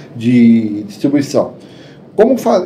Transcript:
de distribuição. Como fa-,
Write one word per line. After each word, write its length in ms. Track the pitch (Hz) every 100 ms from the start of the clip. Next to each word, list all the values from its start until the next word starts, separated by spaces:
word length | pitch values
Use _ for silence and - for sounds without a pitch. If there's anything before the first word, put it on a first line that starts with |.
| -
de 680 | 120 117 123 117 113 107 104
distribuição. 680 | 98 - 143 143 - 120 - - - - - - -
Como 240 | - 226 247
fa-, 240 | 240 202